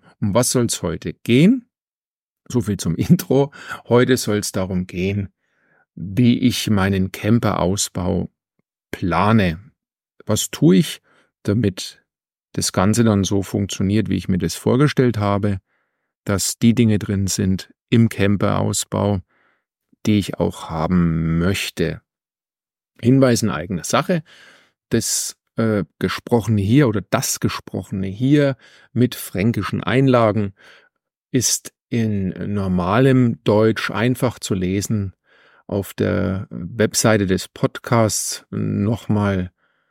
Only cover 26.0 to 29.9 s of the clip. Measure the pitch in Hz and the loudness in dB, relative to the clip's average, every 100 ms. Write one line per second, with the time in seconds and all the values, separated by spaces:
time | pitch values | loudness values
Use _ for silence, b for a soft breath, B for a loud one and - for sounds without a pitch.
26 | 92 - - 120 110 107 98 135 131 101 | -6 -6 0 0 2 0 2 4 4 0
27 | - 113 - - 113 - - 107 95 98 | -2 -4 -2 -4 -4 -6 -10 -10 -8 -8
28 | 95 101 131 147 143 131 b b b 113 | -8 -2 2 2 2 -2 b b b 0
29 | 127 - - 95 110 110 92 101 - | 0 0 -8 -2 0 0 -4 -4 -2